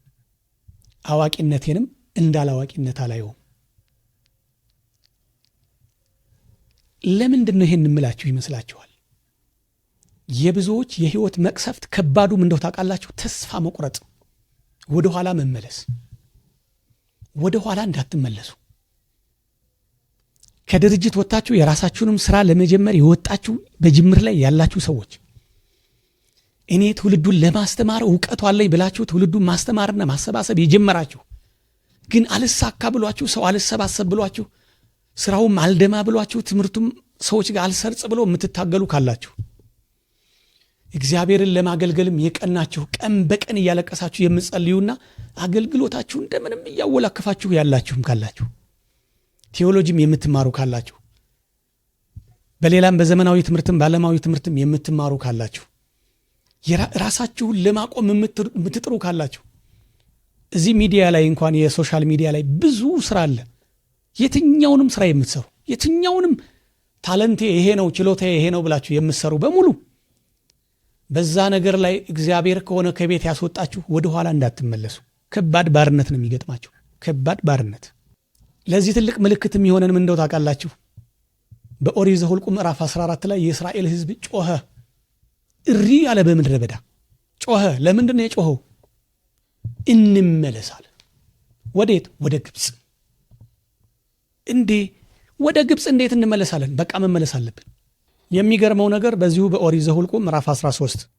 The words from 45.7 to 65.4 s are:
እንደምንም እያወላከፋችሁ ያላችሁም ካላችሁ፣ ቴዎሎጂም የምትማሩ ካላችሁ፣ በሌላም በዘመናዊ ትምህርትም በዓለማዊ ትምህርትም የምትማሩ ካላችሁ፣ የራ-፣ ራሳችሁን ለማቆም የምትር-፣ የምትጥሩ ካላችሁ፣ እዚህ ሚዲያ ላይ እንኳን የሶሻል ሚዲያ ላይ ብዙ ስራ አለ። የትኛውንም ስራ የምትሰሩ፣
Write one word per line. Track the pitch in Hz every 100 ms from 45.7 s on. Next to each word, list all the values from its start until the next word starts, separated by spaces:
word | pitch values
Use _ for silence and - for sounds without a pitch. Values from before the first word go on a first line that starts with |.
| 269 269 - - 294
እንደምንም | - - - - -
እያወላከፋችሁ | - - 131 - - 202 190 190
ያላችሁም | 160 147 127 - 127
ካላችሁ፣ | 123 113 107 - 117 - _ _ _ _ _ _ _ _ _
ቴዎሎጂም | - 180 196 165 170
የምትማሩ | 151 151 151 139 127
ካላችሁ፣ | 135 131 120 113 - _ _ _ _ _ _ _ _ _ _ _ - - _ _ _
በሌላም | 165 185 185 175
በዘመናዊ | 165 180 180 180
ትምህርትም | 160 170 170 170
በዓለማዊ | 151 170 170 160
ትምህርትም | 165 147 180 139
የምትማሩ | 143 151 156 151 143 139
ካላችሁ፣ | 127 113 107 - - _ _ _ _ _ _ _ _ _
የራ-፣ | 151 170 226 -
ራሳችሁን | 208 - 233 - 226 202
ለማቆም | 190 208 233 247 202
የምትር-፣ | 208 214 - 202
የምትጥሩ | - 165 226 - 226
ካላችሁ፣ | 180 170 147 - _ _ _ _ _ _ _ _ _ _ _
እዚህ | 180 185
ሚዲያ | 220 214 202 180
ላይ | 160 156
እንኳን | 156 160 156
የሶሻል | 151 170 151 156 156
ሚዲያ | 151 156
ላይ | 151 143 156
ብዙ | 320 220 269 349
ስራ | - 196
አለ። | 160 120 - _ _ _ _ _ _ -
የትኛውንም | 262 285 302 294 294 277 269
ስራ | - 185
የምትሰሩ፣ | 143 127 131